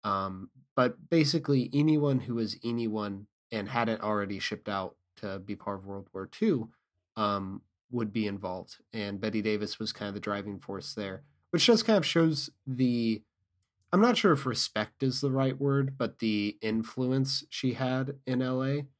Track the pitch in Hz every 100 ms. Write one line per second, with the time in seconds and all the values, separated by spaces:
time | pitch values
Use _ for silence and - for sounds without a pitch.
0 | 107 98 95 95 95 _ _ - 127 -
1 | - 170 147 165 143 139 117 143 156 151
2 | 147 131 101 117 110 - 117 120 117 107
3 | 104 98 104 _ _ 113 101 123 113 110
4 | 104 104 101 98 - 107 - 98 92 -
5 | _ - 104 95 98 101 - 98 98 98
6 | 98 95 95 - 220 147 110 _ _ _
7 | _ - 104 101 95 98 _ _ _ 123
8 | 113 107 107 98 95 92 90 - _ 113
9 | 101 101 107 107 107 107 104 - 107 -
10 | 104 101 101 101 101 98 - 196 - -
11 | 196 190 - _ _ 170 - 226 - 214
12 | 151 170 165 147 - _ - 127 127 120
13 | 113 107 _ _ _ _ _ _ _ 180
14 | 226 233 202 147 135 113 - - 107 _
15 | 135 123 139 131 135 135 139 139 139 135
16 | 117 - 113 104 104 - 110 110 113 -
17 | 127 131 135 135 - - 131 123 131 131
18 | 131 139 - 127 127 127 135 143 139 _